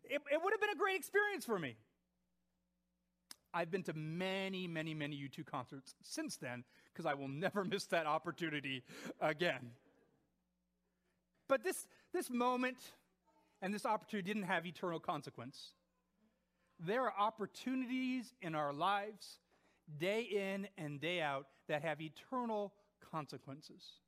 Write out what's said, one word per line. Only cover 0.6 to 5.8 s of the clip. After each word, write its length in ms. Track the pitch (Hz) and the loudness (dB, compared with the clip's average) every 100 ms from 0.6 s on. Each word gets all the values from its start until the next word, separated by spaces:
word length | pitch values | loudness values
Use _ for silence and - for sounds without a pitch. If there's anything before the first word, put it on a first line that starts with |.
been 100 | 415 | 2
a 40 | |
great 220 | 330 403 381 | 4 2 2
experience 460 | - 392 415 381 | 2 4 4 0
for 120 | 233 202 | 0 0
me. 200 | 143 117 _ _ _ _ _ _ _ _ _ _ _ _ _ _ _ - _ | 0 -6 _ _ _ _ _ _ _ _ _ _ _ _ _ _ _ -20 _
I've 160 | 175 170 | 0 2
been 140 | 190 | 0
to 80 | 180 | -2
many, 720 | 156 156 165 185 190 190 190 180 | -4 -2 -2 0 0 0 -2 -2
many, 260 | 165 160 | -2 -2
many 220 | 156 147 | -2 -2
U 140 | 143 139 | -4 -6
two 160 | - | -8
concerts 500 | 143 135 120 139 | -6 -6 -6 -12